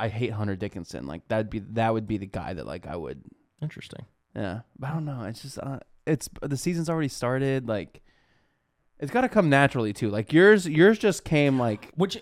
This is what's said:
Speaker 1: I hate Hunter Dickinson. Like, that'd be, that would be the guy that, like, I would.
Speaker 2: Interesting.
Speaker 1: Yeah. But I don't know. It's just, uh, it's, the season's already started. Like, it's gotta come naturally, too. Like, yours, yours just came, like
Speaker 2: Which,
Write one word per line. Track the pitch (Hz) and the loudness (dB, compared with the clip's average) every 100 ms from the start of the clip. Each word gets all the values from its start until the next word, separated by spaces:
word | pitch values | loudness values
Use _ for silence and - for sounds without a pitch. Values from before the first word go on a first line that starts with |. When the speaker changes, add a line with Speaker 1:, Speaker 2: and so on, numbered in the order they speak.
Speaker 1:
I | 113 | -6
hate | 110 123 | -4 -4
Hunter | 104 101 95 | -4 -6 -6
Dickinson. | 101 95 82 69 67 | -8 -10 -12 -12 -12
Like, | 82 - | -12 -6
that'd | 110 107 | -4 -4
be, | 107 | -8
that | 98 110 113 | -8 -2 0
would | 113 107 | -2 -2
be | 107 | -6
the | 101 | -6
guy | 110 80 | -10 -10
that, | 90 57 | -10 -10
like, | 85 - | -12 -10
I | 87 | -10
would. | 76 69 - - _ - | -10 -12 -18 -20 _ -12
Speaker 2:
Interesting. | 156 - - - - _ _ | -10 -10 -16 -16 -18 _ _
Speaker 1:
Yeah. | - 101 101 - - | -10 -8 -8 -12 -12
But | 131 | -8
I | |
don't | 160 | -6
know. | 151 131 | -6 -8
It's | 104 120 | -10 -12
just, | 139 - | -14 -12
uh, | 135 135 - _ - | -10 -12 -14 _ -4
it's, | 156 - - | -4 -4 -8
the | 143 139 | -6 -4
season's | - 170 165 | -2 -2 -2
already | 160 147 | -2 -2
started. | - 120 131 135 135 120 | -2 -2 0 0 0 -2
Like, | 107 80 - _ _ _ _ _ _ _ _ _ - | -4 -6 -14 _ _ _ _ _ _ _ _ _ -12
it's | 143 | -4
gotta | 233 254 | 0 2
come | 220 170 | 4 6
naturally, | 139 139 135 110 | 6 4 2 -2
too. | 104 113 | -2 -2
Like, | 104 113 | -2 2
yours, | 151 190 214 180 | 6 8 8 6
yours | 151 185 220 | 6 6 6
just | 214 170 | 2 0
came, | - 156 143 131 | 0 4 4 4
like | 120 107 - | 2 -2 -4
Speaker 2:
Which, | - 190 226 | -2 -2 -2